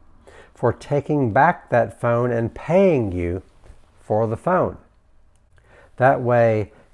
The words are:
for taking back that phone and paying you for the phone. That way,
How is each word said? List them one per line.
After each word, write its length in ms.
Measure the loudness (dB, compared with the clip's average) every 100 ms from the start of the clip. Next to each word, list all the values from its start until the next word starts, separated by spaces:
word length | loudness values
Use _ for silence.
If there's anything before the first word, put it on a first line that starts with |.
| -20 -20 -20 -20 -20 _
for 180 | -2
taking 580 | -2 -4 -4 -2 -2 0
back 380 | 2 2 0 -2
that 320 | -2 -2 -4
phone 300 | -2 -2 0
and 240 | -2 -4 -6
paying 560 | -2 2 2 2 -2
you 320 | -4 -4 -6 -10 _ -20 -20 -20 _
for 260 | -4 -2 -2
the 100 | -2
phone. 420 | -2 0 -2 -6 -18 _ _ _ _ _ _ _ _ -20 -20 0
That 240 | 2 2
way, 500 | 0 2 2 2 -4 -10 _